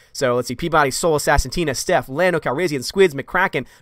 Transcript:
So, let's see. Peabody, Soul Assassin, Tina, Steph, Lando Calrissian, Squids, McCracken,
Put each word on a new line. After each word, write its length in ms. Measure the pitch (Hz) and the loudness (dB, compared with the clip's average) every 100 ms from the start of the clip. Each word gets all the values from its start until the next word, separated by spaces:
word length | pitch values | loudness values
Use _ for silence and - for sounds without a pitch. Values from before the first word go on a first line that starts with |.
| _ | _
So, 220 | - 131 | -2 0
let's 140 | 123 123 | 0 -2
see. 80 | 120 | -6
Peabody, 340 | 165 156 139 | 0 2 2
Soul 240 | - 175 | 0 0
Assassin, 360 | 151 - 143 131 | 0 2 2 0
Tina, 240 | 180 160 | -4 -4
Steph, 340 | 123 - 170 127 | -4 0 0 0
Lando 320 | 135 185 165 | 0 0 0
Calrissian, 420 | 143 131 180 143 | -2 -2 -2 -4
Squids, 320 | 120 196 190 | -4 2 2
McCracken, 520 | 139 - 180 185 151 120 - | 2 -4 0 0 -2 -8 -10